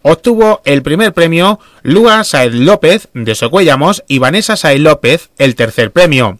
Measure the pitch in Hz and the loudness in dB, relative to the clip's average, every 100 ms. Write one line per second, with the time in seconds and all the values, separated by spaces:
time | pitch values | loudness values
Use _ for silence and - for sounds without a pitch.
0 | 151 165 - 226 220 208 - 143 135 156 | 0 0 0 2 2 0 0 -2 -2 -2
1 | 214 160 165 165 185 208 _ _ - 170 | -2 0 0 0 0 -2 _ _ -2 2
2 | 233 220 214 147 123 117 135 208 151 208 | 4 2 0 -2 -2 0 2 2 2 0
3 | - 123 113 107 120 170 175 135 156 202 | -4 -10 -6 -4 -2 0 0 2 0 -2
4 | - 135 127 185 220 214 160 139 151 147 | -4 -2 0 -2 -4 -2 0 2 2 2
5 | 117 160 - _ 139 117 113 - 110 170 | 0 -2 -6 _ -2 -2 -4 -2 -4 0
6 | 180 139 117 | 2 2 -2